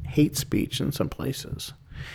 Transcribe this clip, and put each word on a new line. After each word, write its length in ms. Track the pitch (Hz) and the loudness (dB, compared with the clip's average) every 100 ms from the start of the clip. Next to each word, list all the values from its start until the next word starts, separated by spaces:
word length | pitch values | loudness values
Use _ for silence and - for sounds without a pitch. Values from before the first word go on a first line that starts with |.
| - | 0
hate 300 | - 147 - | 6 6 4
speech 420 | - - - - | 0 2 2 0
in 120 | - | -2
some 180 | - - | 0 -2
places. 640 | - 131 - - - - - - - - | -2 -4 -4 -6 -8 -8 -12 -14 -12 -10